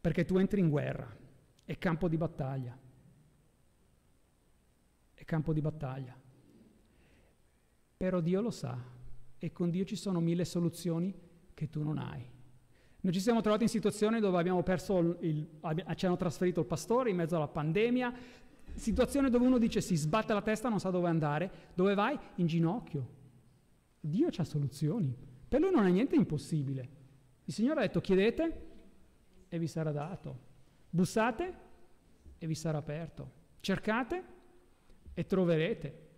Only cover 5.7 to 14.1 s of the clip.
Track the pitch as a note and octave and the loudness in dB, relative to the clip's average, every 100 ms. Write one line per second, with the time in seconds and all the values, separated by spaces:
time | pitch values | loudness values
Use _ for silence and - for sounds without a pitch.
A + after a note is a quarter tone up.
5.7 | D3+ C3+ C3 B2+ B2 - - - - - | -4 -8 -8 -12 -14 -20 -20 -20 -20 -20
6.7 | _ _ _ _ _ _ _ _ _ _ | _ _ _ _ _ _ _ _ _ _
7.7 | _ _ _ F#3 F3+ E3 F#3 A3+ - B2+ | _ _ _ 0 2 2 2 0 -2 -6
8.7 | B2 B2 - - - - - E3 - F3 | -6 -10 -16 -12 -10 -10 -10 -10 -2 -2
9.7 | E3+ G3 G3+ G3+ F3+ E3 F3 E3+ F3+ E3+ | 0 -2 -4 -4 0 0 0 0 0 -2
10.7 | E3 F3 E3 F3+ F#3+ - - - - D#3 | -2 -4 -2 -2 -6 -16 -20 -20 -8 -6
11.7 | D#3 D3+ D3+ - - A#2+ - - - _ | -4 -4 -4 -6 -10 -14 -18 -20 -20 _
12.7 | - _ - F#3+ F3+ G3 A#3 G#3+ G#3+ A3 | -20 _ -4 0 0 2 2 4 2 2
13.7 | A3 G#3 - G#3+ | 2 0 2 2